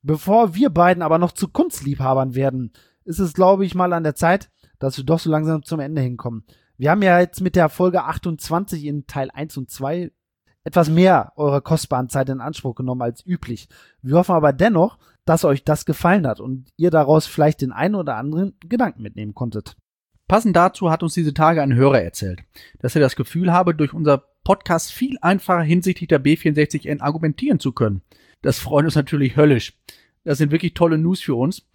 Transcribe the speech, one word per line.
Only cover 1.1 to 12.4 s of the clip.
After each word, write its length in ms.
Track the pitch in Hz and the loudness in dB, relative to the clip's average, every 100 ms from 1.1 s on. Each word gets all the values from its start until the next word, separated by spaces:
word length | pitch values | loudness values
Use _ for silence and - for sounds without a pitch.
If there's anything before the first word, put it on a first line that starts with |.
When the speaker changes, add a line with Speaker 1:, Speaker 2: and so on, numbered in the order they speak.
| 165 | 2
Speaker 1:
noch 120 | 175 | 0
zu 160 | - 185 | -2 -4
Kunstliebhabern 880 | - - - 139 139 131 131 131 | -2 -2 -4 -8 -4 0 0 0
werden, 380 | 123 135 131 117 _ _ _ | -2 -2 -2 -10 _ _ _
ist 160 | - 165 | -10 -4
es, 120 | 185 | -4
glaube 320 | 160 185 196 | 2 4 4
ich, 120 | 196 180 | 0 0
mal 160 | 180 | 0
an 100 | 170 | 0
der 140 | 156 - | -2 0
Zeit, 340 | 170 196 - _ _ _ | 0 0 -2 _ _ _
dass 160 | 135 135 | -6 -6
wir 80 | |
doch 160 | 131 165 | -2 -2
so 100 | 165 | 0
langsam 320 | 156 156 160 | 0 0 -4
zum 160 | - 160 | -4 -8
Ende 240 | 143 156 | -6 -4
hinkommen. 400 | 127 120 123 113 _ _ _ _ | -4 -6 -8 -10 _ _ _ _
Wir 140 | 139 | 0
haben 120 | 190 | 4
ja 180 | 196 175 | 4 4
jetzt 200 | 180 - | 2 -2
mit 140 | 185 | 0
der 140 | 180 156 | 2 2
Folge 340 | - 262 180 | 2 0 0
achtundzwanzig 840 | 131 - 180 156 - 165 202 165 | -4 -6 -8 -8 -4 -4 -4 -8
in 220 | 147 147 - | -6 -8 -8
Teil 240 | 143 131 | -8 -8
eins 260 | - 151 - | -8 -12 -12
und 140 | 127 | -14
zwei 400 | - 135 175 170 _ _ _ _ _ | -8 -6 -6 -8 _ _ _ _ _
etwas 260 | - 175 156 | -2 2 4
mehr 420 | 165 185 165 101 - | 4 6 4 0 -4
eurer 240 | 147 139 | 0 0
kostbaren 480 | - 160 - 127 127 | 0 -4 -2 -4 -2
Zeit 200 | 139 135 | -4 -4
in 120 | 131 | -6